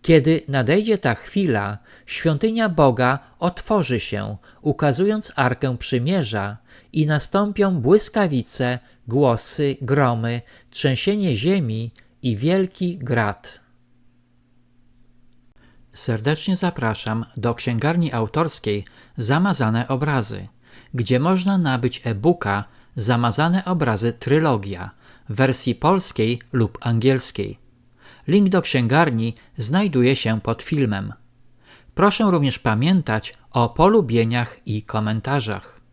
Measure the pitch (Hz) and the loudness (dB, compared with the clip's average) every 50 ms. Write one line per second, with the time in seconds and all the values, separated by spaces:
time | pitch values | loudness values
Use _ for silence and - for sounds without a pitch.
0 | - - 165 156 131 156 165 151 - - 135 135 123 110 160 202 214 226 214 190 | 6 6 6 6 6 4 0 0 -2 -2 -2 0 2 2 2 2 2 0 -2 0
1 | - 131 110 - - - - 196 196 165 117 104 101 101 104 - _ - - - | 0 -2 -2 -2 -6 -4 -2 0 0 2 0 0 -2 -4 -8 -10 _ -20 -20 -20
2 | _ - - - - 165 151 139 - 220 226 226 226 208 170 160 147 135 120 113 | _ -12 -10 -2 0 0 0 2 0 0 0 0 0 0 4 4 4 4 4 4
3 | 123 123 135 147 - - _ _ 165 180 175 - - - 220 202 147 117 127 113 | 2 2 0 -2 -6 -18 _ _ -4 -4 -4 -4 -4 0 0 0 2 0 -2 -2
4 | - - - 101 101 107 104 95 _ - - _ - 151 139 - 156 147 127 135 | -2 -4 -6 -6 -6 -6 -10 -12 _ -20 -20 _ -2 -2 0 2 2 0 2 2
5 | 190 208 214 214 214 - - - 135 123 123 - - 131 123 117 - - 135 123 | 2 0 0 -2 -6 -8 -4 -2 0 0 0 -2 -2 -4 -4 -6 -4 -2 -2 -2
6 | 117 160 190 190 143 101 110 104 98 101 107 - _ _ - - _ _ - 156 | 0 0 0 0 -2 -2 -4 -4 -4 -6 -8 -12 _ _ -20 -20 _ _ -2 0
7 | 151 147 156 147 - - - 196 208 208 196 - 196 190 185 151 113 135 190 214 | 0 2 0 -2 -2 -2 0 0 0 0 0 0 0 2 2 0 4 4 4 4
8 | - - - 220 202 170 143 123 107 - - - 127 123 123 127 _ _ _ _ | 2 0 0 0 0 2 0 -2 -2 -4 -4 -2 -2 -2 -2 -4 _ _ _ _
9 | _ 120 113 139 147 127 117 113 - - - - 147 139 131 - 135 117 139 147 | _ -2 0 2 4 4 2 0 -4 -8 -4 -2 -2 -2 -2 -4 -2 0 2 2
10 | 139 127 120 113 113 117 117 120 - - - - _ _ - - - 143 131 - | 2 2 0 -2 -4 -4 -4 -6 -8 -14 -20 -20 _ _ -10 -2 0 0 0 0
11 | - 190 202 214 196 175 123 98 117 170 196 196 147 113 110 110 117 117 _ - | 0 -2 0 0 0 0 -2 0 0 0 0 0 0 -2 -4 -6 -6 -8 _ -18
12 | _ _ _ _ - 123 113 101 127 160 185 190 190 185 _ - 185 175 175 180 | _ _ _ _ -4 -4 -2 0 0 0 2 0 0 -2 _ -4 -4 -4 -4 -6
13 | 127 120 127 120 107 104 98 - - - - - _ _ _ _ _ _ _ _ | -4 -2 0 0 0 -2 -4 -8 -14 -20 -20 -20 _ _ _ _ _ _ _ _
14 | _ _ _ _ _ _ _ _ _ _ _ _ _ _ _ _ _ _ _ _ | _ _ _ _ _ _ _ _ _ _ _ _ _ _ _ _ _ _ _ _
15 | - - _ - _ - _ _ _ _ _ _ _ - _ - - _ - - | -20 -20 _ -20 _ -20 _ _ _ _ _ _ _ -20 _ -20 -20 _ -14 -8
16 | - - 117 107 110 143 156 156 - 196 185 180 196 175 - - 120 110 107 - | -4 -4 -4 -2 0 -2 -2 -2 -2 -2 -2 0 -2 -4 -2 -2 -4 -2 -4 -4
17 | - 113 110 113 113 - _ 113 104 120 117 - - 123 120 113 117 151 170 175 | -4 -4 -4 -4 -6 -8 _ -4 -2 -2 -2 -2 -4 -2 -2 0 0 0 0 0
18 | 165 143 127 - - - - 156 165 156 - - - 110 104 101 92 - _ - | 0 0 -2 -2 -4 -2 -2 -2 -2 -2 -4 -4 -4 -2 -4 -4 -6 -10 _ -20
19 | - _ _ - 117 107 139 160 185 202 170 131 127 110 110 117 120 117 135 127 | -20 _ _ -8 -2 0 2 2 2 2 2 2 0 0 0 -2 -2 -2 -2 -2
20 | 147 156 143 131 107 107 104 98 98 101 _ _ _ _ - - - _ - 123 | -2 0 0 -2 -2 -4 -8 -10 -12 -16 _ _ _ _ -20 -20 -18 _ -6 -4
21 | 113 - 127 123 143 175 190 185 180 196 196 185 170 143 131 120 123 123 - - | 0 0 0 2 2 2 0 2 2 2 2 2 2 0 0 0 -2 -2 -4 -4
22 | - 120 110 101 107 165 180 - - 104 98 101 101 - - - _ _ _ - | -6 -6 -4 0 2 0 0 2 -2 -2 -2 -2 -4 -8 -18 -20 _ _ _ -6
23 | 104 110 123 120 120 117 - - 151 170 180 190 185 180 185 165 151 123 107 98 | -2 0 0 2 0 0 0 0 2 2 2 0 0 -2 -2 0 0 0 0 0
24 | 113 117 117 - - 120 139 156 160 156 123 107 98 98 95 90 95 98 - _ | -2 -2 -4 -4 -2 0 2 2 4 2 0 0 -4 -8 -10 -10 -12 -14 -16 _
25 | _ - - - _ - 107 101 131 127 127 - - 127 113 - - 156 190 190 | _ -20 -20 -20 _ -8 0 2 2 2 2 0 -2 -2 -2 0 2 2 2 2
26 | 185 - - - 110 113 120 117 - - - 123 113 104 - - - 120 117 113 | 0 -4 -2 0 0 0 0 -4 -6 -4 0 0 0 0 -2 -4 -2 0 0 2
27 | 110 131 135 127 - - - - 101 101 101 _ _ _ _ _ _ _ _ _ | 4 2 2 2 -2 -4 -6 -6 -6 -8 -8 _ _ _ _ _ _ _ _ _
28 | _ - - - - - 165 208 202 185 190 180 175 - - 131 123 113 135 156 | _ -20 -20 -12 -2 2 4 4 4 4 2 2 0 0 0 0 2 4 4 4
29 | 170 156 117 110 113 117 113 - - - - - 113 107 151 190 208 196 143 127 | 4 2 2 -2 -2 -4 -6 -10 -20 -16 -10 -8 -4 0 0 0 0 2 2 4
30 | 120 127 135 - - 113 110 107 - 127 117 - - - 160 147 135 110 101 98 | 4 4 2 2 0 -2 -2 0 -2 -4 -4 -4 -4 -4 0 0 0 0 0 -2
31 | 104 104 104 - - _ _ _ - - _ _ _ - - - _ - _ - | -4 -8 -12 -14 -20 _ _ _ -20 -20 _ _ _ -20 -20 -20 _ -10 _ 2
32 | 180 214 - - 220 202 180 160 143 131 123 - _ 120 107 110 131 170 190 180 | 2 2 4 2 2 2 4 2 2 0 -2 -2 _ 0 0 2 2 2 2 2
33 | - - 110 110 - - - _ _ - - 123 117 117 - - 160 196 220 226 | 2 0 -2 -2 -4 -8 -18 _ _ -4 0 0 0 0 2 2 4 4 4 4
34 | 165 117 113 117 113 113 120 120 120 - - - _ - 107 107 104 - - 110 | 2 2 2 2 2 2 0 -2 -2 -4 -8 -14 _ -6 -6 -6 -6 -4 -4 -2
35 | 107 107 110 110 - 131 139 139 113 107 101 92 - - - - _ _ | -2 -2 -2 -2 -2 -2 -2 -2 -2 -4 -6 -8 -10 -16 -20 -20 _ _